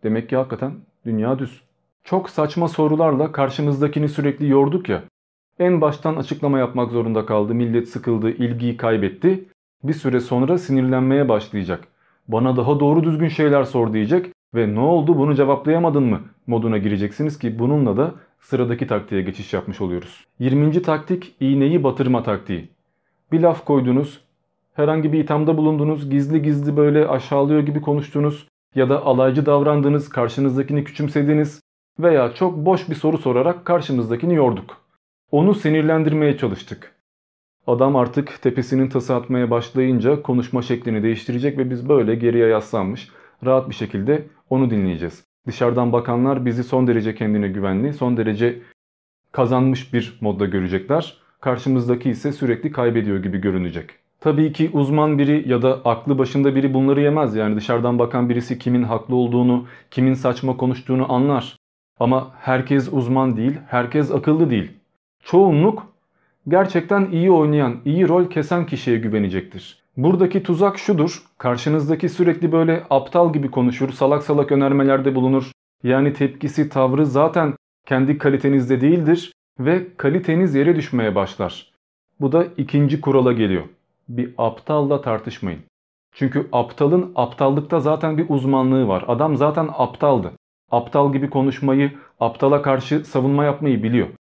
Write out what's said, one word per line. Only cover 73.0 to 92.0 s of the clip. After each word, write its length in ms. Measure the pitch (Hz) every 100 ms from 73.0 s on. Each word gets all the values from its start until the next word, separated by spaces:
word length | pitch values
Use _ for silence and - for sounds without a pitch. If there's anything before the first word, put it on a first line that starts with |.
| 135 175 175
gibi 180 | 151 135
konuşur, 380 | 131 123 120 131
salak 340 | 131 139 143
salak 280 | 143 147 139
önermelerde 640 | 139 139 139 135 135 135 131
bulunur. 360 | 127 135 127 - _ _
Yani 300 | 123 127 143
tepkisi, 560 | 139 139 135 143 147 147
tavrı 360 | 139 131 135 151
zaten 480 | 131 160 160 156 - _ _ -
kendi 320 | 131 135 147
kalitenizde 640 | 143 135 139 139 123 131
değildir 520 | 135 175 156 170 - _ _ _
ve 280 | 127 180 185 -
kaliteniz 580 | 139 165 180 160 185 139
yere 200 | 147 160
düşmeye 400 | 139 127 110 98
başlar. 560 | 95 - 92 - - _ _ _ _ _
Bu 100 | 139
da 140 | 156 175 -
ikinci 440 | 143 147 143 151
kurala 320 | 151 135 123
geliyor. 300 | 120 107 92 73 _ _ _ _
Bir 240 | 120 123 -
aptalla 640 | 117 117 - 151 143 143
tartışmayın. 580 | 139 110 113 - 98 80 - _ _ _ _
Çünkü 360 | - 135 139 139
aptalın 600 | 123 120 - 143 180 180 -
aptallıkta 640 | 120 - 139 143 147 170
zaten 380 | 147 156 160 156
bir 80 | 165
uzmanlığı 580 | 143 131 135 131 131 120
var. 180 | 92 -
Adam 300 | 120 156 139
zaten 320 | 147 151 156 -
aptaldı. 540 | 123 - 147 131 127 - _ _ _
Aptal 420 | 117 120 147 143
gibi 160 | 139 139
konuşmayı, 600 | 139 135 135 139 135 139 139